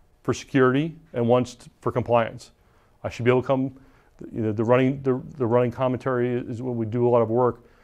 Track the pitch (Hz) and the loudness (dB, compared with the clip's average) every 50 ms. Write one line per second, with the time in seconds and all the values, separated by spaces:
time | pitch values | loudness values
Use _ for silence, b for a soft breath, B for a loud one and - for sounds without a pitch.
0 | _ _ _ _ _ - 120 - - - - 135 127 127 127 139 156 170 156 - | _ _ _ _ _ -4 -4 -4 -6 -2 2 4 4 4 4 2 -2 -4 -6 -12
1 | - _ - 123 120 117 123 127 123 - - - - - - _ - 120 - 127 | -18 _ -4 -2 2 2 2 2 2 -2 -8 -14 -20 -20 -20 _ -6 -4 -2 -2
2 | 104 110 120 117 113 107 - 123 - - _ _ _ _ _ _ _ _ _ _ | 0 2 2 2 0 0 -6 -12 -18 -20 _ _ _ _ _ _ _ _ _ _
3 | - 95 - - 117 120 127 127 120 - 135 131 131 139 - b b b b b | -10 -10 -8 -2 2 2 2 2 2 0 0 0 -2 -4 -6 b b b b b
4 | b b b - - - - 117 107 110 107 110 110 113 123 131 131 127 147 139 | b b b -20 -18 -10 -6 -4 -2 -2 0 0 2 2 4 4 4 2 0 0
5 | 135 135 127 131 - - - - 127 110 120 123 123 120 117 131 131 127 127 127 | -2 -2 -2 -2 -4 -10 -6 -4 0 2 2 2 2 0 -2 -2 -4 -4 -4 -4
6 | - 135 131 120 123 123 123 120 - - 120 107 127 127 120 117 113 107 107 123 | -2 -2 -2 0 0 -2 -2 -4 -6 -8 -10 -8 -8 -6 -6 -6 -4 -4 -2 0
7 | 120 120 120 117 117 107 117 123 127 120 117 - b b b b | 2 4 4 4 2 2 2 2 2 0 0 -4 b b b b